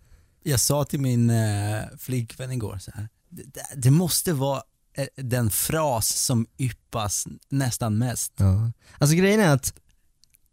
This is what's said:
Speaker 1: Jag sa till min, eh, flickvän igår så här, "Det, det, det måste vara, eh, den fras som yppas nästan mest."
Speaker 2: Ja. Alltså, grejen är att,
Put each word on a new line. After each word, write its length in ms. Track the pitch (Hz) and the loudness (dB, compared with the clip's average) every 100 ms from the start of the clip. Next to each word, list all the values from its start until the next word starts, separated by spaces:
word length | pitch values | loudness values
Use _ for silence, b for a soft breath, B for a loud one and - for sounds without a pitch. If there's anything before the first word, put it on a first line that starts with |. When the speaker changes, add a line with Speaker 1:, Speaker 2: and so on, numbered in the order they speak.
| _ - _ _ | _ -20 _ _
Speaker 1:
Jag 180 | 160 127 | -2 0
sa 240 | - 147 | 2 0
till 160 | 139 151 | 0 -2
min, 300 | 131 120 117 | 0 2 2
eh, 500 | 117 110 101 104 107 - - | 2 0 -2 -4 -6 -8 -14
flickvän 540 | - 127 113 - 127 | -6 -6 -6 -10 -8
igår 260 | 127 104 95 | -6 -8 -10
så 100 | - | -12
här, 140 | - 107 _ _ | -12 -14 _ _
"Det, 140 | 175 139 | -20 -16
det, 60 | 135 - 143 | -16 -14 0
det 140 | 123 | 4
måste 420 | 151 180 - 190 | 4 4 0 0
vara, 300 | 143 139 135 - _ _ - | -2 -2 -4 -8 _ _ -10
eh, 100 | 139 - | -10 -8
den 260 | 127 123 113 | -4 0 0
fras 580 | - - 160 151 113 - | 0 -2 0 0 0 -2
som 380 | - - 120 113 - | -2 0 0 -2 -4
yppas 680 | 131 - _ 120 104 - - - _ | -6 -6 _ -6 -4 -4 -8 -14 _
nästan 500 | 135 131 - 117 107 | -2 -2 -2 -2 0
mest." 340 | 127 - - - | 0 -4 -8 2
Speaker 2:
Ja. 360 | 98 98 113 - b b | 4 4 0 -6 b b
Alltså, 180 | 143 165 | 4 6
grejen 240 | 196 214 | 4 6
är 80 | 185 | 6
att, 200 | 135 - - _ _ _ _ _ _ _ | 4 2 -8 _ _ _ _ _ _ _